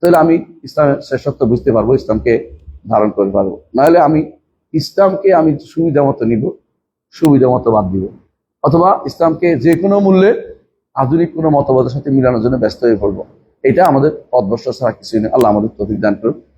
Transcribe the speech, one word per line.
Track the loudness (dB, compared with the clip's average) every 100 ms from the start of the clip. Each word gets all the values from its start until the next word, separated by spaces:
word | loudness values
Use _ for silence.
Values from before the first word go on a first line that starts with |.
তাহলে | 4 4
আমি | 4 0 -2 -18
ইসলামের | -12 -2 0 0
শ্রেষ্ঠত্ব | -4 -6 -6 -4 -2
বুঝতে | 0 0
পারবো, | 0 2
ইসলামকে | 0 0 -4 0 -2 -2 -18 -20 -20 -4
ধারণ | 0 0
করতে | 0 -2
পারবো। | 0 -4 -6 _
নাহলে | 0 2 4
আমি | 2 0 -4 -12 _ _ _
ইসলামকে | -6 -6 0 0 2 2
আমি | 2 2 -2
সুবিধা | -8 -4 -2 0
মতো | 0 0
নিব, | -2 -2 -4 -8 _ _ _ _ _
সুবিধা | -2 2 4 4
মতো | 2 0
বাদ | 0 0
দিব, | -4 -6 -12 _ _ _ _
অথবা | 0 2 2 0 -4
ইসলামকে | -2 -2 0 -2 0
যে | 0 0
কোনো | 0 0
মূল্যে | 2 4 4 0 -6 -20 _ _ _
আধুনিক | -4 0 0 -2
কোনো | -2 0
মতবাদের | 0 2 0 0
সাথে | -4 -2
মিলানোর | 0 2 0
জন্য | -2 -2
ব্যস্ত | -4 -2
হয়ে | 0 0
পড়বো। | -2 -6 -12 _ _ _
এটা | -2 2 2
আমাদের | 2 0 -4 -4
পথভ্রষ্ট | -2 -2 -4 -6
ছাড়া | -4 -6
কিছুই | -6 -6 -4
নেই। | 0
আল্লাহ | 0 2
আমাদের | 2 -2 -6
তৌফিক | -8 -4
দান | -2
করুন। | -2 -4 -6 _